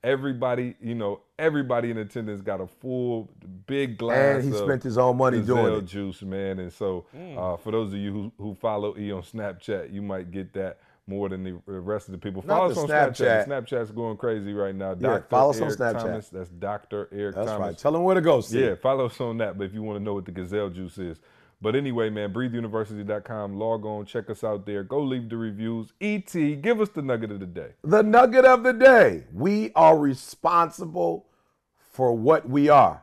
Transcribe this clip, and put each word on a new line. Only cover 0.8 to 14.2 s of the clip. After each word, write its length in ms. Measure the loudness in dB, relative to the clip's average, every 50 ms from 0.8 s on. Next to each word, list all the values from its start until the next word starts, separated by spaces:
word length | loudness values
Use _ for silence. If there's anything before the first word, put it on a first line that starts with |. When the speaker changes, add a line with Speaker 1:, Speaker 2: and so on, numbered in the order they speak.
Speaker 1:
you 140 | -10 -8 -6
know, 260 | -4 -4 -4 -4 -6 _ _ _ -2
everybody 520 | 0 0 0 0 -2 0 0 0 0 -2
in 80 | -4 -6
attendance 420 | -8 -8 -8 -8 -8 -8 -8 -8
got 220 | -6 -6 -6 -6
a 40 | -8
full 640 | -10 _ _ -10 -6 -4 -4 -2 -2 -4 -4 -6 -12 _ -20 -20 -20 -20 -20 -10
big 320 | -6 -4 -4 -4 -4 -4 -6
glass 380 | -4 0 2 4 4 4 4
Speaker 2:
And 80 | 2 0
he 60 | -2
Speaker 1:
of 60 | -2
Speaker 2:
spent 260 | -2 0 0 -2 -2
his 140 | -2 -2 2
own 220 | 2 4 4 4 4
money 240 | 2 2 2 2
doing 200 | 0 2 2 2
Speaker 1:
gazelle 160 | 2 2 0 -2
Speaker 2:
it. 40 | -4
Speaker 1:
juice, 380 | -6 -8 -8 -8 -8 -8 -10
man. 360 | -10 -8 -6 -6 -4 -6 -6 -6
And 140 | -8 -12
so, 320 | -10 -6 -6 -4 -4 -6 -10 _ -20
Speaker 3:
Mm. 220 | -20 -18 -14 -10
Speaker 1:
uh, 200 | -8 -6 -6 -6 -6
for 120 | -6 -4
those 220 | -2 -2 -2 -4
of 60 | -6 -8
you 140 | -6 -6
who, 200 | -6 -8 -8 -10 -12 _
who 160 | -12 -12 -12
follow 420 | -4 -4 -4 -2 -2 -4 -6 -6
E 160 | -6 -8 -8
on 80 | -8 -8
Snapchat, 720 | -10 -12 -12 -10 -10 -10 -10 -10 -8 -6 -6 -6 -6 -8
you 80 | -10 -10
might 300 | -8 -8 -8 -8 -10 -10
get 240 | -10 -10 -12 -10 _
that 240 | -8 -8 -8 -10 _ _ _ _ _ _
more 220 | -10 -6 -6 -6 -6
than 160 | -6 -8 -8
the, 160 | -10 -12 -14 _
the 140 | -14 -14 -10
rest 280 | -6 -6 -6 -6 -6 -10
of 40 |
the 60 | -16 -10
people. 240 | -10 -10 -10 -10 -4
Speaker 2:
Not 100 | 0 0
Speaker 1:
Follow 120 | 2 2 2
Speaker 2:
the 40 |
Speaker 1:
us 60 | 0 -2
on 100 | -2 0
Snapchat. 580 | 4 4 4 2 2 0 2 2 4 2 2
Speaker 2:
Snapchat. 220 | 0 -4 -8 -6 -6
Speaker 1:
Snapchat's 220 | -6 -6 -6 -6
going 260 | -8 -8 -6 -6 -6
crazy 380 | -4